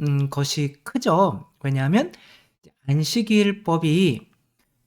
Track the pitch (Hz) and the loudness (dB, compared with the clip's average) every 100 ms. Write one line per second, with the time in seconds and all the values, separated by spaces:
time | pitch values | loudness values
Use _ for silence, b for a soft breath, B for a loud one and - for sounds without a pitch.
0 | 147 143 139 143 139 - 143 - - 262 | -2 0 -2 -2 -4 -2 -4 -6 -8 -4
1 | 247 165 190 101 - _ 139 135 135 208 | 0 2 2 -2 -12 _ -4 -2 2 0
2 | 339 b b b b b _ _ - 147 | 0 b b b b b _ _ -2 -2
3 | 156 240 220 214 202 202 - 165 160 165 | 0 -2 2 2 2 0 -2 0 2 2
4 | 185 110 - _ _ _ _ _ | 2 0 -8 _ _ _ _ _